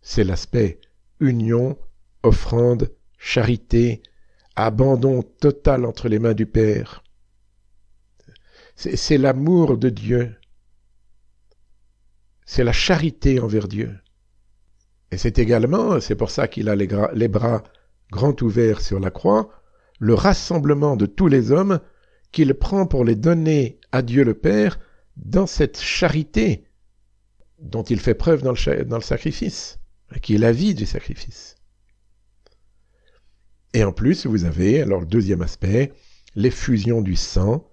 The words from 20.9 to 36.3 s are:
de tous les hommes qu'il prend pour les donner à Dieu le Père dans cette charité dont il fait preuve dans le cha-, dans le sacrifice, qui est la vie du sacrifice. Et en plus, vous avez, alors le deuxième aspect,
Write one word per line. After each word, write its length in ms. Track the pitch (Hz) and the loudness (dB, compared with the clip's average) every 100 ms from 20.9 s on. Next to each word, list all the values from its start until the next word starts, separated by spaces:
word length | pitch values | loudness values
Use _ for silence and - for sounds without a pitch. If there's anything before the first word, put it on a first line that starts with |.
| 123 | 0
de 100 | 202 | -2
tous 200 | - 190 | 2 4
les 240 | 135 113 | 4 4
hommes 300 | 147 196 175 - _ _ _ _ | 2 2 -2 -4 _ _ _ _
qu'il 240 | - 143 | 0 2
prend 320 | 135 - 196 185 | 2 0 0 0
pour 180 | 139 | 0
les 120 | 120 110 | 2 2
donner 640 | 160 170 156 151 123 - _ | 2 2 2 0 -2 -8 _
à 120 | 127 | -4
Dieu 200 | 120 123 | 0 2
le 120 | 123 | 2
Père 440 | 107 - 208 214 - - _ _ - | 2 0 2 0 -2 -16 _ _ -20
dans 320 | 98 185 196 | -2 0 0
cette 320 | - 151 - | 0 -2 -2
charité 840 | - - 175 147 151 220 220 113 _ _ _ _ _ _ _ _ _ _ | -8 -2 0 -2 -2 -2 0 -2 _ _ _ _ _ _ _ _ _ _
dont 240 | 151 110 | -12 -10
il 160 | - 113 | -4 -2
fait 160 | - | 0
preuve 280 | 110 - 156 | 0 2 0
dans 100 | 131 | 0
le 40 | 113 | -2
cha-, 280 | - - | 0 0
dans 140 | 123 117 | -4 -6
le 40 | |
sacrifice, 800 | - 135 - - 220 - - - - _ _ - | -6 -6 -4 -6 -8 -8 -16 -16 -20 _ _ -12
qui 140 | - 104 | -2 2
est 20 | |
la 140 | 117 | 2
vie 220 | 117 202 | 2 0
du 120 | 156 - | -2 -4
sacrifice. 720 | - - - - - - _ _ _ _ _ _ _ _ _ _ _ _ _ _ _ _ _ _ _ _ _ _ | -6 -8 -12 -12 -16 -20 _ _ _ _ _ _ _ _ _ _ _ _ _ _ _ _ _ _ _ _ _ _
Et 80 | 120 | 0
en 100 | 101 | 0
plus, 340 | - 120 190 - | 0 0 0 0
vous 180 | 107 | -2
avez, 360 | 85 73 101 135 | -2 0 2 2
alors 200 | 120 98 | 0 -2
le 60 | 82 | 0
deuxième 360 | 113 95 90 | 0 0 -2
aspect, 500 | 85 - 92 110 139 - _ - _ | -4 -4 -2 0 -2 -6 _ -20 _